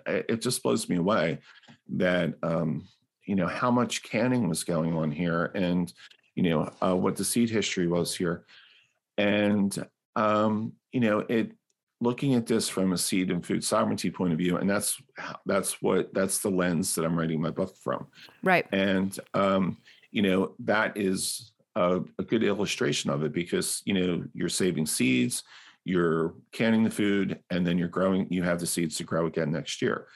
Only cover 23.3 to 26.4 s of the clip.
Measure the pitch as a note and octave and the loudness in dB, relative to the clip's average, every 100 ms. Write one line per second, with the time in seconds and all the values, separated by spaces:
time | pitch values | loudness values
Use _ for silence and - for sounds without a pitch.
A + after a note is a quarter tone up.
23.3 | D#2+ F2 F#2 - - - G2 F2+ E2+ F#2 | -4 -2 -2 -2 -4 -2 0 0 -2 -4
24.3 | E2 F2 - F#2 D#2 D#2 - B2 B2+ B2 | -6 -4 0 0 0 -2 0 2 2 0
25.3 | - - - - - - F2+ E2+ D#2+ D#2+ | -4 -10 -20 -20 -12 -2 2 2 2 -2
26.3 | - | -6